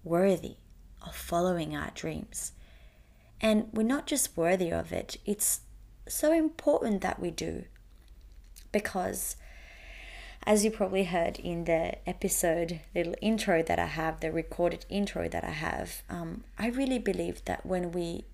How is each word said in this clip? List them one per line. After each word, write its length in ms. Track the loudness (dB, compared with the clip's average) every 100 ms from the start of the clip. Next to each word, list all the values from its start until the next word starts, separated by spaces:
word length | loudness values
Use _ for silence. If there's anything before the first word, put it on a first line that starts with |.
worthy 540 | 2 4 6 4 0 -14 -20 -20 -20 -18
of 100 | -14
following 600 | -12 -2 2 2 0 -2
our 160 | -4 -6
dreams." 600 | -6 -6 -6 -8 -8 -8 -12 -20 -20 -20 -20 -20 -20 -20 0
And 300 | 4 4 2
we're 100 | 0
not 220 | 2 2
just 320 | 0 0 0 2
worthy 340 | 2 4 2
of 200 | 0 -2
it, 260 | -6 -6 -8
it's 360 | -4 0 0 -2 -6 -20 -20 -20 -10
so 240 | 2 4
important 720 | 6 4 2 2 4 2 0
that 180 | 0 -2
we 120 | -6
do, 340 | -4 -6 -6 -10 -20 -20 -20 -20 -20 -20 -20 -20 -20 -4
because 640 | -2 -2 -2 -2 -4 -6 -8 -14 -20 -20 -18 -18 -16 -16 -16 -16 -4
as 220 | 4 6
you 60 | 6
probably 320 | 2 0 2
heard 340 | 2 2 2 -2
in 280 | -4 -2
the 320 | 2 2 2 -2 -6
episode, 680 | -2 0 2 2 2 0 -4 -4
little 180 | -2 -2 0
intro 400 | 2 2 4 4
that 160 | 4 2
I 80 |
have, 340 | 2 0 -2 0
the 120 | -2
recorded 540 | 0 -2 0 0 0 -4
intro 400 | -2 0 -2 -2
that 140 | -2
I 80 | -4
have, 500 | -4 -2 -2 -4 -10 -8
um, 340 | -8 -6 -10 -12 -4
I 100 | -2
really 300 | 0 2 2
believe 480 | 0 0 -2 -4
that 200 | -6 -6
when 260 | -2 -2 0
we 340 | -2 -4 -6 -10